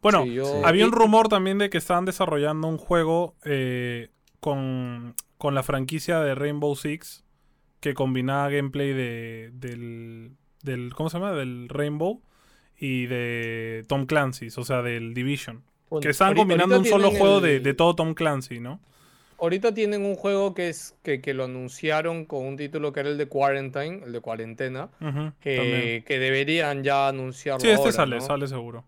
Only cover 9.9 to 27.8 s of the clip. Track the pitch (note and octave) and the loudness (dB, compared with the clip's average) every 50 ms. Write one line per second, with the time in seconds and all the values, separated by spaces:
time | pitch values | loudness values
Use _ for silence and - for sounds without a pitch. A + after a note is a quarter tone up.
9.9 | A#2 A#2 A#2 A2+ A2+ A2+ A2+ B2 C3+ _ _ _ _ _ - C#3 C3 B2 B2 B2 | -12 -14 -14 -16 -16 -18 -18 -20 -20 _ _ _ _ _ -8 -6 -6 -6 -6 -8
10.9 | - - D3+ D#3+ D#3+ E3+ F#3 G3+ F#3+ D3+ C3+ B2+ B2 B2 B2 A#2+ B2+ C#3 D3 D3 | -6 -4 -4 -4 -4 -4 -4 -4 -4 -4 -4 -6 -6 -10 -12 -8 -4 -4 -2 -2
11.9 | D3 D3+ D#3+ F#3 A3+ B3+ _ _ _ _ _ _ _ _ _ _ _ _ - C#3 | -2 -2 -2 -2 -2 -4 _ _ _ _ _ _ _ _ _ _ _ _ -4 -2
12.9 | C3 B2+ B2 A#2+ B2+ B2 A#2+ A#2+ A#2+ A#2 A#2 A2+ A2+ A2+ A2+ A2+ A2+ A2 A2 _ | -2 -2 -2 -2 -2 -4 -2 -2 -4 -4 -4 -4 -6 -6 -6 -6 -8 -8 -4 _
13.9 | C#3 C#3 C3+ B2+ D3+ D3+ C#3+ C3 B2+ - A#2+ A2+ - - B2+ - C3+ B2+ A#2+ B2 | -2 0 0 2 2 2 2 2 -2 -6 -10 -12 -10 -10 -4 -2 -2 0 0 -2
14.9 | A#2 A#2 A#2 A2+ A#2 B2 B2 C3+ C#3+ C#3 - - A#2 A#2 - _ _ _ _ _ | -4 -4 -6 -6 -6 -4 -2 -2 -2 -4 -6 -12 -14 -18 -20 _ _ _ _ _
15.9 | - D#3 C#3+ D3 C#3 - G3 F#3+ G3+ G3+ G#3+ F#3+ E3+ E3 F3 F#3 G3 G3 F#3+ A#3 | -4 -2 0 0 2 4 4 4 6 6 4 6 6 4 6 6 6 6 6 6
16.9 | G#3 G3+ G3 G3 G#3 G3+ G3 G3 G3+ G3 F#3 E3 C#3+ C3+ B2+ C#3 C#3 - E3 E3+ | 6 6 6 6 6 6 6 6 6 6 6 4 2 2 2 0 2 4 4 4
17.9 | F3 E3 D#3+ D#3+ D#3+ - E3 D#3 D3 C3+ B2+ - B2 A#2+ A#2 B2 C#3+ G3 _ _ | 4 2 0 -2 0 0 0 0 0 0 -4 -8 -12 -12 -10 -12 -12 -14 _ _
18.9 | _ _ _ _ _ _ _ _ _ _ F3 E3+ E3+ G3 G3+ A#3 G#3+ A3 A3 G#3 | _ _ _ _ _ _ _ _ _ _ -2 0 0 2 0 0 0 2 0 0
19.9 | G#3 G#3 G3+ G3+ G3 F3+ - G3 G3+ G3 G3 G3 F#3 - F3+ E3+ D#3+ - - - | 0 -2 -2 -2 -4 -2 -2 0 0 2 0 0 -2 -2 -4 -4 -6 -8 -14 -18
20.9 | _ _ _ - C#3+ B2+ C3 C#3+ C3+ C3 C3 B2+ B2+ B2+ B2+ B2 - - - D#3 | _ _ _ -4 -4 -2 -2 -4 -4 -4 -4 -6 -6 -8 -10 -12 -12 -6 -2 0
21.9 | D#3 D#3 D#3 E3+ E3 E3 D#3 D#3 - C#3 B2+ C3+ C#3 C3+ D3+ C#3+ D#3 D#3+ D3 D3 | 0 0 0 -2 -4 -4 -8 -8 -8 -6 -6 -6 -6 -8 -8 -8 -6 -4 -4 -4
22.9 | C3+ D3 C#3 C#3+ D3 D3 D3+ C#3 C#3+ C#3 C#3 C#3 C#3 C#3 C3+ C3+ C3 C#3 C#3+ D#3 | -4 -4 -4 -4 -2 -2 -4 -4 0 0 2 2 2 0 -4 -6 -6 -6 -6 -6
23.9 | F3+ G3 F3 B2 A#2+ A#2 A2+ A#2 A2+ A2+ A2+ A2+ A2+ - C3+ C3 A#2+ B2+ D#3 - | -8 -12 -14 -10 -10 -10 -8 -8 -8 -8 -8 -12 -8 -6 -6 -6 -6 -8 -10 -12
24.9 | _ _ D#3 D#3 C#3 C#3+ D3+ D#3 D3 _ _ D3 C3+ B2+ B2 B2 A#2+ A#2+ A#2+ A#2 | _ _ -8 -6 -4 -4 -6 -6 -8 _ _ -2 0 0 0 2 0 0 0 -2
25.9 | A#2 A#2 A2+ - C#3+ C3 C3 C3 C3+ C3+ C#3+ C#3+ D#3 E3+ D#3+ D3 C#3+ C#3 C3+ C#3 | -4 -4 -4 -4 -2 0 0 2 2 0 2 0 0 0 0 0 -2 -2 0 2
26.9 | C#3 C#3 C#3 C#3 C3+ C3+ C3 C3 B2+ - - C#3+ C3+ C3 C3 A3+ G#3+ G#3 | 2 4 2 2 0 -2 -6 -8 -10 -8 -4 -4 -4 2 4 6 6 6